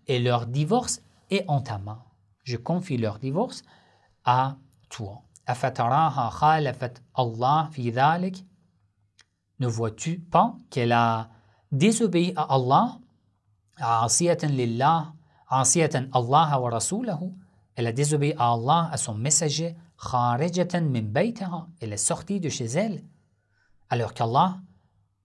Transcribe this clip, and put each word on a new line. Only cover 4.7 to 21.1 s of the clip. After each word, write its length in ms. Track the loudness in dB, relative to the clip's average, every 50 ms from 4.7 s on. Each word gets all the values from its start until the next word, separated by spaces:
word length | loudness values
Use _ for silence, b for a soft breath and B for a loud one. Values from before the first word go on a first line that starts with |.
| _ _ _ -18
toi. 360 | -14 -12 -12 -12 -12 -14 -20 _ _ _ _
Afataraha 840 | -6 -4 -2 -2 -4 -2 0 0 2 2 2 2 2 0 0 -4 -4 -2 2
khalafat 540 | 4 4 4 4 2 -2 -4 -4 -6 -8 -8 -10 -20 _ -4
Allah 560 | -2 -2 -2 -2 0 2 2 2 2 0 -2 -4
fi 180 | -6 -4 -2
dhalik. 540 | 0 4 4 4 4 2 -2 -4 -6 -8 -14 -20 _ _ _ _ _ _ _ _ _ _ _ _ _ _ _ _ _ _ _ _ _ -4
Ne 80 | -4 -4
vois-tu 520 | -2 -2 -2 -4 -4 -6 -6 -6 -6 -6
pas 360 | -4 0 2 4 4 2 0 -6 -14 -8
qu'elle 240 | -4 -2 2 4 4
a 360 | 4 4 4 2 0 -4 -8 b b b b b b b b 0
désobéi 580 | 2 4 4 4 4 2 2 2 2 2 2 0 -2
à 160 | 0 2 2
Allah, 460 | 2 4 4 4 4 4 2 -2 -8 -18 _ _ _ _ _ _ _ _ _ _ _ _ _ _
asiyatan 720 | -6 -2 0 0 2 2 2 2 2 2 2 2 2 0 0
lillah, 640 | 0 0 0 0 0 2 2 2 2 2 0 -4 -10 b b b b b b b
asiyatan 560 | 0 2 2 4 4 4 2 2 0 -2 -2 0 0
Allah 440 | 0 2 4 4 4 4 4 2 0
wa 80 | 0 0
rasulahu. 640 | -2 -2 -2 -2 -4 -4 -4 -4 -6 -6 -6 -8 -10 B B B B B B B B
Elle 120 | -4 -4 -2
a 40 |
désobéi 420 | 0 0 0 0 2 0 0 0 0 2
à 160 | 2 2 2
Allah, 360 | 2 2 2 2 2 2 0
à 60 | -4
son 180 | -6 -6 -6 -6
messager, 600 | -4 -2 0 0 2 0 0 -2 -2 -4 -6 -8 B B B B B
kharijatan 840 | -8 -4 0 0 2 2 2 0 -2 -2 0 -2 -2 0 0 0 0
min 180 | 0 0 0
baytaha. 680 | -2 -2